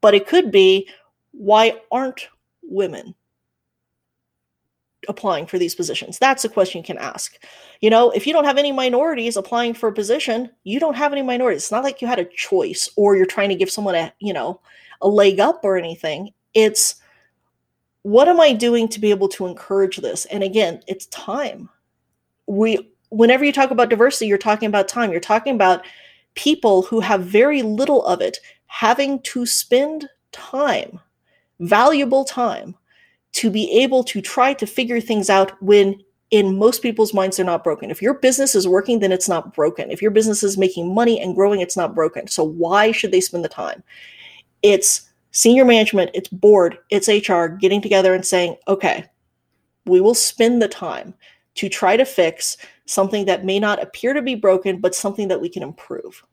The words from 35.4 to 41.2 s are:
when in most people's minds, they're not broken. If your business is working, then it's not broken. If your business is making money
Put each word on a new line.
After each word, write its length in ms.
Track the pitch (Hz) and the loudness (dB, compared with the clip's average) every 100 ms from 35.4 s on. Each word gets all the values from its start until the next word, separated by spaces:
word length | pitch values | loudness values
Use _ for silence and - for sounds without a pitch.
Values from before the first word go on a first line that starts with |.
| 196 - | 2 -2
when 400 | 190 208 196 196 _ _ _ | 4 4 4 0 _ _ _
in 260 | 220 196 190 | 2 2 2
most 280 | 214 247 | 2 2
people's 320 | 247 220 214 208 | -4 0 0 0
minds, 220 | 190 190 | -2 -2
they're 80 | 180 | -2
not 160 | 170 | -2
broken. 260 | 165 151 107 | -2 -4 -8
If 100 | 156 | -4
your 140 | 208 | -2
business 400 | 269 254 262 269 | 0 0 2 0
is 140 | 214 185 | 0 2
working, 320 | 185 196 233 | 0 2 0
then 120 | 196 | 0
it's 160 | 185 - | -2 -2
not 280 | 175 - - | -4 -4 -2
broken. 340 | 156 160 - | -2 -2 -10
If 140 | - | -4
your 80 | 208 | 0
business 320 | 208 220 208 | 2 0 0
is 120 | 202 196 | -2 0
making 380 | 190 185 170 | -2 -2 -4
money 260 | 196 233 226 | 0 0 0